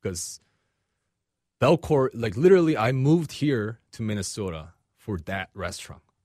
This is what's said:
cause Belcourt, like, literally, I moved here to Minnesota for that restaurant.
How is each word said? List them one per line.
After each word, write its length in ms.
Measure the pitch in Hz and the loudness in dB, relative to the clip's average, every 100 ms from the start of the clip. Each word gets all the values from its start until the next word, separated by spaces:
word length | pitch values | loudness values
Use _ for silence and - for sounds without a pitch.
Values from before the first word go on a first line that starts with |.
cause 380 | - 90 - - _ _ _ _ _ _ _ _ _ _ _ _ | -8 -8 -10 -14 _ _ _ _ _ _ _ _ _ _ _ _
Belcourt, 500 | 123 160 - 151 131 | 2 2 2 0 0
like, 220 | - 113 95 | -2 -6 2
literally, 400 | 170 185 165 147 | 6 6 6 2
I 160 | 113 | 0
moved 400 | 131 135 165 156 | 2 4 2 2
here 480 | - 147 135 104 117 _ | -4 -2 0 -2 -8 _
to 100 | - | -10
Minnesota 720 | 110 104 95 - 98 82 80 _ _ _ | -4 -4 -6 -6 -8 -8 -12 _ _ _
for 220 | - 98 | -8 -8
that 300 | 80 98 92 | -6 -8 -8
restaurant. 480 | - 90 95 - - _ _ | -8 -10 -10 -16 -18 _ _